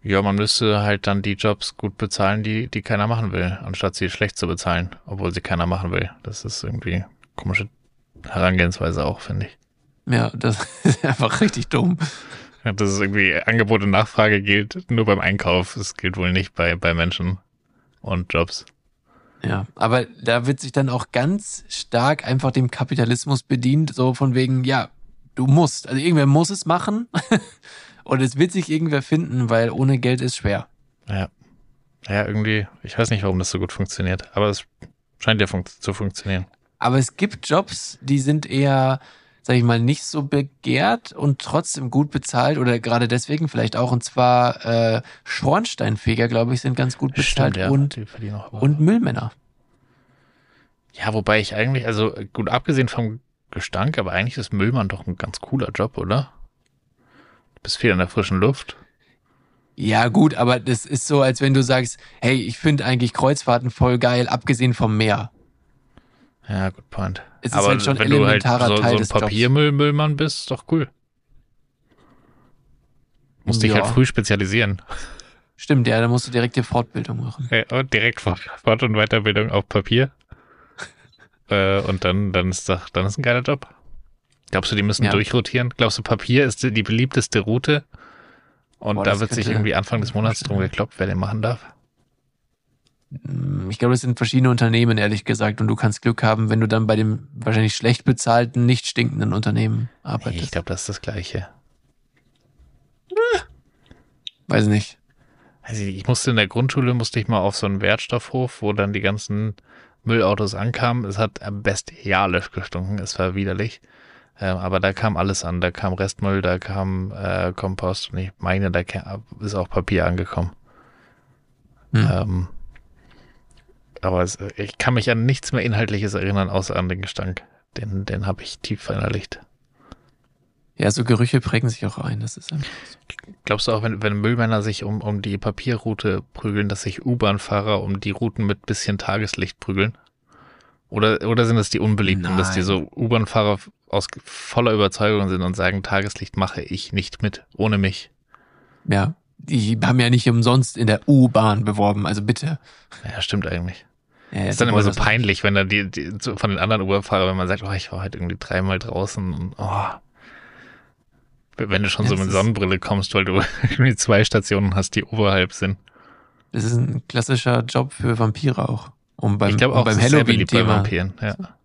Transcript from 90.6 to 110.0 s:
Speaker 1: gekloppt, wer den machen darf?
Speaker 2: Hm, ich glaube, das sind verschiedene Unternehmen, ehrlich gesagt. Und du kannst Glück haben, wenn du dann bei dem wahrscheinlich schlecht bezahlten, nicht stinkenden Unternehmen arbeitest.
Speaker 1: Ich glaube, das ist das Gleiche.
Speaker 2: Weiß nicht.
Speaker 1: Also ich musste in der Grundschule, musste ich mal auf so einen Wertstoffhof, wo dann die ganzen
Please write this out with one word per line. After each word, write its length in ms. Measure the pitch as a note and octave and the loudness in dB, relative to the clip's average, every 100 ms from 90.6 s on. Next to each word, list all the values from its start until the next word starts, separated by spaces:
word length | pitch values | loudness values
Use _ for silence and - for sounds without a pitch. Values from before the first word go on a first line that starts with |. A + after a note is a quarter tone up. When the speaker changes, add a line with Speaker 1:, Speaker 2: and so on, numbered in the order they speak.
| F#2+ | -2
Speaker 1:
gekloppt, 220 | - - - | -4 -6 -4
wer 80 | |
den 140 | F#2+ F#2+ | -2 -2
machen 240 | G2 A2 | -2 -2
darf? 200 | A2 A#2+ - _ _ _ _ _ _ _ _ _ _ _ _ _ _ C3+ - | -4 -4 -10 _ _ _ _ _ _ _ _ _ _ _ _ _ _ -14 -8
Speaker 2:
Hm, 420 | E2+ F2+ F#2+ F#2+ | -6 -4 -4 -6
ich 80 | G#2+ | 0
glaube, 160 | A#2+ | 2
das 80 | B2 | 2
sind 160 | B2+ A#2+ | 0 -2
verschiedene 320 | A#2+ B2+ C3 | 0 4 4
Unternehmen, 480 | A#2 A#2 A2+ A#2 A2 | 4 4 4 4 4
ehrlich 260 | G#2 G#2 | 2 0
gesagt. 380 | - A2 G#2+ G#2+ | -2 0 0 0
Und 60 | A2 | 0
du 80 | |
kannst 260 | A2 A2 - | 2 0 0
Glück 220 | A#2+ A2+ | -2 2
haben, 260 | A2 A2 A2 | 2 2 2
wenn 120 | A2+ | 2
du 60 | A2 | 2
dann 200 | A2 A2 | 2 2
bei 80 | |
dem 320 | G#2+ A2 A2 - | 2 2 -2 -8
wahrscheinlich 400 | A#2 A2 A2 A2 | -6 0 2 2
schlecht 300 | - A#2 A#2+ | 2 0 2
bezahlten, 600 | - A#2+ - A#2 A#2+ A#2+ | 2 0 4 2 2 2
nicht 220 | A#2+ B2 - | 2 2 0
stinkenden 440 | - A#2+ G2+ G#2+ | -2 -2 0 0
Unternehmen 580 | G#2 G#2+ A2 A2 A2+ A#2 _ | 0 0 0 0 -2 -4 _
arbeitest. 440 | - - - E2+ | -8 -6 -4 -6
Speaker 1:
Ich 40 | E2 | -6
glaube, 160 | F2 | -6
das 160 | - F2+ | -6 -8
ist 80 | - | -8
das 120 | F#2+ | -8
Gleiche. 460 | - - F2+ F#2+ F#2 _ _ _ _ _ _ _ _ _ _ _ _ _ _ _ _ F#4 A#4+ G#4+ - - _ _ _ - _ _ - _ - | -8 -8 -8 -8 -10 _ _ _ _ _ _ _ _ _ _ _ _ _ _ _ _ 0 2 0 -4 -20 _ _ _ -20 _ _ -20 _ 0
Speaker 2:
Weiß 200 | - G#2+ | 2 4
nicht. 300 | G#2 - - _ _ _ _ _ _ | 2 0 -16 _ _ _ _ _ _
Speaker 1:
Also 220 | - A2 | -12 -8
ich 240 | G2 F#2+ F#2+ | -8 -4 -2
musste 220 | B2 - | 0 2
in 60 | |
der 120 | A2+ G2+ | 2 2
Grundschule, 460 | A#2 B2+ - B2 | 0 0 0 0
musste 260 | B2 A2+ A#2 | 0 -2 -4
ich 80 | G2+ | 0
mal 120 | A2 | 0
auf 160 | G2 | 0
so 100 | - | 0
einen 160 | G2+ G2 | -2 0
Wertstoffhof, 800 | G2 A2 - A#2+ - B2+ B2+ - | 0 0 -2 -6 -4 -4 -4 -4
wo 120 | G#2+ | -4
dann 200 | G#2 G2+ | 0 -2
die 80 | G2+ | 0
ganzen 540 | G2 G#2 - G#2 G#2+ G#2 _ - - _ | -2 -4 -4 -4 -4 -6 _ -20 -20 _